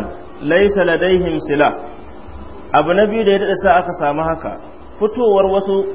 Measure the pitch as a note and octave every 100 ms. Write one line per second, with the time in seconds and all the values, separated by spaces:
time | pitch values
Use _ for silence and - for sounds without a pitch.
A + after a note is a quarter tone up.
0 | G2+ - - - C#3+ E3+ G3+ G3+ F3 E3
1 | F3 F#3 F3 D#3 - D3 C#3+ G2+ - -
2 | - - - - - - - D3 D3+ F#3
3 | G#3 A3 G#3 G3 G3 F#3 G3 F3 F3 E3+
4 | D3+ D3 D#3+ D#3+ A2 F#2+ - - - -
5 | G#3+ A#3+ A#3+ G3 F#3+ G3 G3 G3 G3